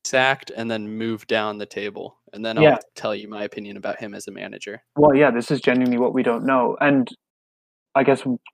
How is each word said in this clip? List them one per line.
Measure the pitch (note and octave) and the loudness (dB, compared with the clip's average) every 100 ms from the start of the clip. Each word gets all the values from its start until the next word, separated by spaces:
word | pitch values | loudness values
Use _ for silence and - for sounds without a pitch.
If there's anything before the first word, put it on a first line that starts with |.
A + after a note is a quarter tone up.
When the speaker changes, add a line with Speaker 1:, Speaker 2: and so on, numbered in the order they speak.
Speaker 1:
sacked | - C3+ C3 C3+ - - | -2 2 2 0 -4 -10
and | A#2 | -6
then | A2 G#2+ A2 | -6 -6 -6
move | A2+ A2 - | -4 -6 -2
down | A2 G#2+ G#2+ | -2 0 -6
the | G2+ | -8
table, | - G2+ G2 G2+ - _ | -8 -8 -10 -14 -16 _
and | G#2+ | -10
then | A2+ A2+ | -6 4
I'll | |
Speaker 2:
Yeah. | D3+ A#2+ - - | 6 6 -2 -8
Speaker 1:
tell | A#2 | -6
you | G2+ G#2+ | -6 -8
my | G#2 | -10
opinion | G#2 - G2+ G2+ | -10 -10 -14 -10
about | G2+ - | -8 -8
him | G#2+ G2+ | -10 -12
as | G2+ | -14
a | |
manager. | G2 G2 G#2 - G#2+ _ - | -14 -14 -12 -14 -14 _ 4
Speaker 2:
Well, | D3 | 6
yeah, | C3+ D3 | 6 4
this | A#2 A2+ | 2 -2
is | C#3+ | 0
genuinely | - B2+ B2+ A#2+ | 2 2 2 2
what | B2 C3 | 0 0
we | |
don't | B2 A#2 | 0 0
know. | C3 C3 A#2 - | 0 2 0 0
And | C#3+ C#3 A#2+ - _ _ _ _ _ _ _ | 2 2 0 -6 _ _ _ _ _ _ _
I | C#3 | 2
guess | C3+ C3 C3+ A#2+ - | 4 2 0 -6 -6